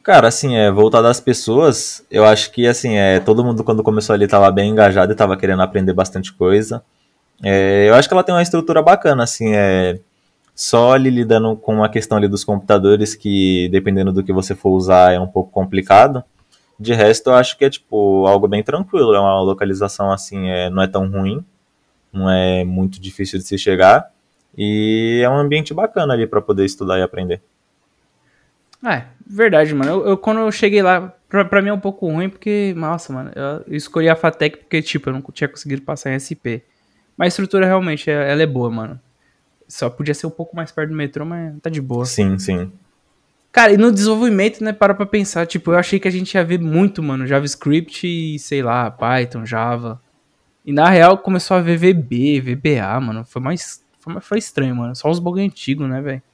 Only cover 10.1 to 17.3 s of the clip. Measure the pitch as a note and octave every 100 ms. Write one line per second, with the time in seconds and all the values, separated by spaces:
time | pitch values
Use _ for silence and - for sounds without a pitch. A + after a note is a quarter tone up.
10.1 | _ _ _ _ - - A#2 A#2+ C3+ C3
11.1 | B2 A2+ A2+ A2 G#2+ - G#2+ G#2+ A2 -
12.1 | G#2+ G#2 G2+ - G2+ - G2+ G2 G#2 G#2
13.1 | - G#2 G2 F#2+ F#2 F2+ F#2+ G2 G2 F#2+
14.1 | F#2+ F#2+ F#2+ F#2 G2 G2 F#2+ F#2 F#2 F2+
15.1 | F2+ F#2 F#2+ F2+ G2 F#2 F#2+ F#2+ G2 C3+
16.1 | C3 - _ _ _ _ _ A2 A#2 G#2
17.1 | A2+ -